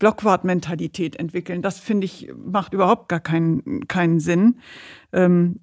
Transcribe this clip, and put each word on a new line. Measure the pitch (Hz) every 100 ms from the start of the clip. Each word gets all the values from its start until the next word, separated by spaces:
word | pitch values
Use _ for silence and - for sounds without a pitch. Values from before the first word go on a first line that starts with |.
Blockwartmentalität | 208 214 214 185 185 180 156 170 156 - 160 -
entwickeln. | 170 180 175 180
Das, | 190 180
finde | - 208 190
ich, | - - 65
macht | - 196 175
überhaupt | 190 185 233 -
gar | 135
keinen, | - 165 165 160 - 95 -
keinen | 185 170 165
Sinn. | 156 170 220 247 - - - - _
Ähm, | 180 180 175 175 175